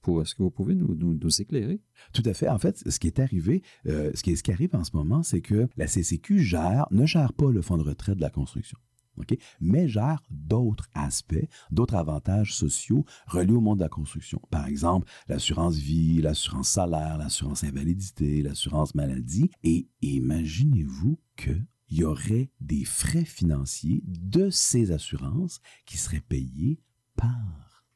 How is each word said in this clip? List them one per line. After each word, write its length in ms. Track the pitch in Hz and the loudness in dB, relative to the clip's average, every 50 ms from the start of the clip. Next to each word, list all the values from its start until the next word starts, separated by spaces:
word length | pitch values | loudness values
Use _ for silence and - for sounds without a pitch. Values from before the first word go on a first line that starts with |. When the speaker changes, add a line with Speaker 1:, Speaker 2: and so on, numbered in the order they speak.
Speaker 1:
Pour, 200 | _ - 87 82 | _ 0 0 0
est-ce 140 | 80 - - | 0 -4 -2
que 80 | - 95 | -2 -2
vous 80 | 92 | -2
pouvez 240 | - - 95 113 190 | 0 -2 -2 0 2
nous, 180 | 190 170 - 90 | 2 2 0 0
nous, 240 | 78 82 87 82 76 | 0 0 0 0 0
nous 240 | - 82 - - | 0 0 0 0
éclairer ? 380 | 101 - 160 139 101 120 175 208 _ _ _ _ - _ | -2 -2 -2 -2 -2 -2 -4 -6 _ _ _ _ -20 _
Speaker 2:
Tout 120 | - - 113 | -2 0 2
à 80 | 117 95 | 2 0
fait. 160 | - - - | 0 0 0
En 100 | - 101 | 0 2
fait, 240 | - 175 196 - - | 2 0 -2 -2 -4
ce 140 | - - - | -6 -4 -2
qui 80 | - 82 | -2 -2
est 120 | - - | 0 0
arrivé, 440 | 131 135 - 90 78 92 139 185 - - - _ _ - | 0 0 0 0 0 2 0 0 -2 -6 -20 _ _ -4
euh, 240 | 76 76 76 76 - | -2 -2 -2 -4 -4
ce 100 | - - | -2 -2
qui 80 | 95 | 0
est, 40 | 85 | -2
ce 80 | - - | 0 0
qui 80 | - | -2
arrive 240 | 98 87 143 180 - | 0 0 0 0 0
en 80 | 104 82 | -2 -2
ce 80 | - - | -2 -2
moment, 300 | 80 73 80 107 156 170 | -2 0 2 0 0 0
c'est 160 | - - 87 | 0 -2 -2
que 300 | - - 101 107 117 127 _ - | 0 0 2 2 2 0 _ -4
la 100 | 76 71 | -4 -2
C 160 | - 95 85 | 0 -2 0
C 140 | - 90 80 | 0 -2 -4
Q 260 | - - 202 202 160 | 0 2 4 4 4
gère, 420 | 101 85 92 92 90 98 127 147 - | 4 2 0 0 2 2 2 2 4
ne 140 | 92 101 131 | 4 4 4
gère 260 | 160 - 165 147 - | 6 4 4 2 2
pas 180 | - - 147 139 | 2 4 4 4
le 120 | 123 104 | 4 4
fonds 160 | 82 - 92 82 | 2 2 0 0
de 60 | 76 | 2
retraite 340 | 73 71 - - - 101 95 | 0 -2 -4 -2 -2 0 0
de 40 | |
la 80 | 80 71 | 0 -2
construction. 480 | - - 71 62 - - - - - - _ _ _ _ _ _ _ | 0 -2 -4 -4 -4 -8 -8 -8 -12 -20 _ _ _ _ _ _ _
Ok ? 220 | - - - - - - - - _ | -14 -4 -4 -4 -4 -4 -14 -10 _
Mais 260 | - - 104 151 180 151 | 0 2 4 4 4 2
gère 360 | 107 104 107 139 160 151 _ _ | 2 2 0 0 0 -2 _ _
d'autres 580 | - 73 73 78 107 117 123 113 107 - - - _ | -14 -12 -2 0 2 2 2 2 0 -2 -6 -10 _
aspects, 520 | - 71 69 67 - - _ 80 80 - - - - - _ | -6 -4 -4 -4 -6 -4 _ -2 0 0 -2 -6 -14 -10 _
d'autres 240 | 80 80 120 - 117 | 0 2 2 2 2
avantages 640 | 92 82 76 76 73 - - 92 104 107 101 - | 0 0 0 -2 -4 0 2 2 2 2 0 0
sociaux 500 | - - 73 - - - - 107 139 147 - - - _ - | -2 -2 0 0 -2 -2 0 2 2 2 -2 -6 -20 _ -6
reliés 260 | - 90 90 92 113 | -2 0 4 4 4
au 80 | 120 | 4
monde 160 | 113 104 107 98 | 4 4 2 2
de 60 | 87 | 0
la 60 | 78 | -2
construction. 520 | - - 76 71 - - - - - - - _ | -2 -6 -8 -8 -8 -12 -10 -8 -10 -10 -8 _
Par 160 | - 80 71 | -4 -4 -2
exemple, 420 | - - 69 76 85 90 95 - - - - - - | -2 -4 -2 0 2 2 2 0 -2 -10 -20 -8 -6
l'assurance 480 | - 71 - - 82 80 82 87 82 | -4 -2 -2 -2 0 2 2 2 2
vie, 440 | 76 71 69 78 82 80 80 82 82 | 0 0 0 2 4 4 4 4 4
l'assurance 500 | 78 78 76 73 - - - - 65 - | 4 2 0 0 -4 -4 -4 -2 -2 0
salaire, 500 | - 104 92 87 82 78 76 78 78 78 | 0 0 0 0 0 -2 -2 -4 -4 -4
l'assurance 440 | 76 71 - - 71 69 73 69 - | -4 -4 -4 -4 -4 -4 -4 -4 -4
invalidité, 800 | 73 67 67 71 82 87 95 98 95 - - 78 73 73 76 | -4 -4 -2 -2 0 0 -2 -2 -8 -4 -2 0 2 2 2
l'assurance 540 | 73 73 69 - - 73 71 76 76 71 - | 0 -2 -4 -4 -6 -2 0 0 0 0 0
maladie. 560 | 76 71 69 65 64 - 60 76 101 151 185 - _ - | -2 -2 -2 -2 -4 -6 -4 0 2 2 2 0 _ 0
Et 240 | - 80 85 - _ _ _ | 2 2 2 0 _ _ _
imaginez-vous 1160 | - 73 69 67 62 65 76 80 82 78 78 90 135 151 139 101 78 69 65 67 80 123 156 - _ _ _ - | -4 -2 -2 0 0 0 0 -2 -2 -4 0 2 4 4 4 4 2 -2 -4 -2 0 0 0 0 _ _ _ -8
qu'il 300 | - 65 69 87 113 - _ _ _ _ | -4 -4 -2 -4 -4 -8 _ _ _ _
y 120 | - 78 170 | 0 0 0
aurait 460 | 156 78 131 131 113 107 113 131 135 _ _ | 0 0 -4 -2 0 0 0 0 -2 _ _
des 260 | - 76 76 - 131 | -6 -4 -2 -2 -2
frais 380 | - - - - - 143 165 170 | -4 -4 -2 -2 0 0 0 -2
financiers 800 | - - - - 85 78 69 69 65 - - - 78 - - - - | -2 -4 -2 0 2 2 0 -2 -4 -6 -6 -2 0 0 0 -2 -4
de 420 | 92 82 87 95 104 170 190 202 | -10 -8 -6 0 2 2 2 2
ces 420 | 180 - - - - 123 117 98 | 2 0 0 2 4 2 4 4
assurances 680 | 85 76 - - - 71 67 67 104 139 185 170 - - _ - - - _ | 2 -2 -2 -6 -8 -6 -4 -4 -2 -2 -2 -4 -6 -10 _ -20 -20 -20 _
qui 140 | - - 78 | -12 -8 -8
seraient 200 | - - 85 76 - _ | -6 -4 -4 -6 -4 _
payés 520 | - 67 65 64 64 69 80 120 156 - _ _ _ _ _ _ _ | -4 -4 -4 -6 -6 -2 0 0 0 -2 _ _ _ _ _ _ _
par 680 | - - 117 123 120 110 95 82 73 60 _ _ _ _ _ _ | 0 0 0 0 0 -4 -8 -8 -12 -18 _ _ _ _ _ _